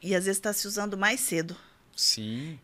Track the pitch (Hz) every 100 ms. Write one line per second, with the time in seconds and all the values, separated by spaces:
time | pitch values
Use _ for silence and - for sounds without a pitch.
0 | 175 185 190 190 214 208 202 208 202 190
1 | 208 254 - 170 165 180 - - _ -
2 | - - 107 113 151 151